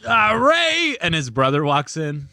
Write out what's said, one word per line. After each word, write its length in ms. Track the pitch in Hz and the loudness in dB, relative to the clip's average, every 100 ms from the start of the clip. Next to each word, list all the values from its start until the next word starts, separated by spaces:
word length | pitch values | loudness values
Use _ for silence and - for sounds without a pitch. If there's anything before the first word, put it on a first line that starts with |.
| - | 0
Ah, 280 | 226 214 | 2 2
Ray! 640 | 226 254 330 339 320 339 269 | 2 2 2 2 0 -2 -2
And 140 | 175 160 | -2 -2
his 140 | 135 | -4
brother 340 | 117 131 143 | 0 0 2
walks 340 | 151 143 143 - | 0 0 -2 -8
in. 300 | 151 147 139 | -8 -8 -12